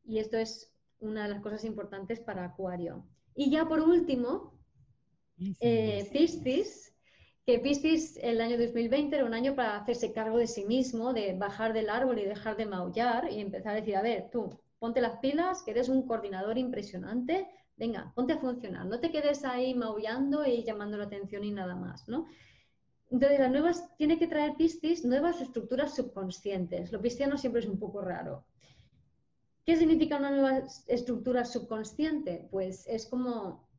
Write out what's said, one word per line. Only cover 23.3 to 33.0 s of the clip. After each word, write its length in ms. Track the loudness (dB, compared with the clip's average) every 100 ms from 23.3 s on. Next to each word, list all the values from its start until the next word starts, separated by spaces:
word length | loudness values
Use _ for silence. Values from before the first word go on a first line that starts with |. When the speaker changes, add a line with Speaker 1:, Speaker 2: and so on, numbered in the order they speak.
| 6
Speaker 1:
las 100 | 6
nuevas, 460 | 4 4 2 -6 _
tiene 240 | 2 4
que 80 | 2
traer 260 | 2 0 4
Piscis 480 | 2 2 0 0
nuevas 360 | 2 4 2 0
estructuras 560 | -4 -6 -4 -2 0 -2
subconscientes. 960 | -4 -4 -8 -6 -4 -2 -2 -4 -6
Lo 80 | -2
pisciano 340 | -2 0 0 0
siempre 220 | 0 0
es 60 | 0
un 120 | -4
poco 200 | -4 -6
raro. 420 | -6 -6 -8 -10 -14 _ -20 -20 _ _ _ _ _ _ _ _ 2
¿Qué 100 | 6
significa 400 | 8 6 4 2
una 120 | 2
nueva 320 | 4 4 4 -2 -14 -2
estructura 580 | -2 0 -2 0 0
subconsciente? 1040 | 0 -4 -6 -6 -6 -2 -2 0 -4 -8 -6
Pues 360 | -4 -4 -6 -6
es 200 | -6